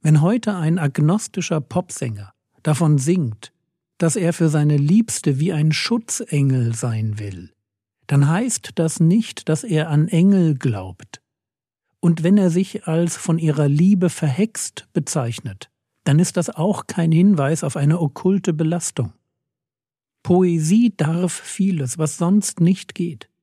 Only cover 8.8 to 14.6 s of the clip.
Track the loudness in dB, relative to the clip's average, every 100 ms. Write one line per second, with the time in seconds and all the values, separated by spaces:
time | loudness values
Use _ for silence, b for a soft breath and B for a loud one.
8.8 | -2 2 2 2 0 -8 -4 -4 0 -2
9.8 | 0 0 2 4 4 4 2 0 -2 -4
10.8 | -8 -14 -18 -20 _ _ _ _ _ _
11.8 | _ _ 0 2 2 4 4 2 -2 -6
12.8 | -4 -2 -2 -4 -2 0 0 0 2 4
13.8 | 4 4 2 0 -4 0 -2 -4